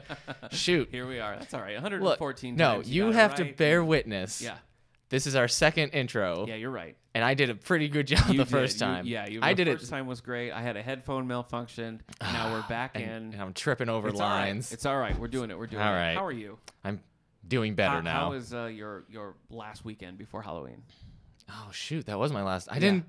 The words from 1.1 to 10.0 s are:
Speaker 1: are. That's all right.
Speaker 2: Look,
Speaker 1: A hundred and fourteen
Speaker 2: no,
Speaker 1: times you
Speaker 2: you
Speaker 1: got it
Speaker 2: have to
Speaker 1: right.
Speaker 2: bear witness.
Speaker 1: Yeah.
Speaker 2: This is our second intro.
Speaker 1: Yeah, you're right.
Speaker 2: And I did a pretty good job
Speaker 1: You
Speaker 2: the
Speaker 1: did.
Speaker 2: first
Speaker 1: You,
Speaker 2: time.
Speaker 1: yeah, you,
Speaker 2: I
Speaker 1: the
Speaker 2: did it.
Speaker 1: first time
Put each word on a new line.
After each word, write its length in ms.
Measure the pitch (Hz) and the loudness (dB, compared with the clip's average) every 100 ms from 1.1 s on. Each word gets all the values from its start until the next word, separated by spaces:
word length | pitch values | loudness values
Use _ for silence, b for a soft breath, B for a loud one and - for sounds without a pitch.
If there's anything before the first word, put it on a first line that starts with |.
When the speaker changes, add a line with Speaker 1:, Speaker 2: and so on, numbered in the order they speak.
| 123 | -6
Speaker 1:
are. 160 | 107 101 | -6 -6
That's 160 | - | -8
all 80 | 127 | -8
right. 100 | 98 | -6
Speaker 2:
Look, 80 | 104 | -6
Speaker 1:
A 20 | |
hundred 200 | 185 190 | -4 0
and 140 | 190 - | 2 2
fourteen 380 | 147 127 127 131 | 0 -4 -2 4
Speaker 2:
no, 200 | 151 104 | 4 4
Speaker 1:
times 140 | 117 | 0
you 160 | 160 220 | 2 4
Speaker 2:
you 40 | |
Speaker 1:
got 40 | 226 | 8
it 40 | |
Speaker 2:
have 140 | 214 - | 6 6
to 80 | |
Speaker 1:
right. 140 | 151 135 | -2 2
Speaker 2:
bear 260 | 151 170 | 6 6
witness. 580 | 160 151 110 98 95 - | 6 2 2 -4 -4 -6
Speaker 1:
Yeah. 160 | 117 90 - _ _ _ - | -8 -10 -16 _ _ _ -2
Speaker 2:
This 160 | 131 139 | -2 2
is 100 | 135 | 4
our 120 | 120 | 4
second 420 | - 156 165 147 | 6 4 4 0
intro. 540 | 147 123 117 92 85 113 | 0 0 0 0 0 -4
Speaker 1:
Yeah, 80 | 110 | -6
you're 140 | 123 | -8
right. 260 | 120 85 - _ 117 | -8 -10 -16 _ 2
Speaker 2:
And 80 | |
I 100 | 117 | 4
did 160 | 139 131 | 4 2
a 60 | 104 | 0
pretty 320 | - 156 147 | 2 2 4
good 160 | 147 135 | 2 4
job 200 | 151 - | 6 6
Speaker 1:
You 100 | 139 | 6
Speaker 2:
the 40 | |
Speaker 1:
did. 60 | 131 | 6
Speaker 2:
first 240 | 135 127 - | 4 2 2
Speaker 1:
You, 60 | 104 | 0
Speaker 2:
time. 200 | 90 101 | 0 -2
Speaker 1:
yeah, 200 | 113 101 | -4 -4
you, 120 | 110 | 2
Speaker 2:
I 120 | 135 | 4
Speaker 1:
the 100 | 185 | 6
Speaker 2:
did 40 | 170 | 4
it. 100 | 123 | 2
Speaker 1:
first 100 | 123 | -2
time 160 | 143 | -6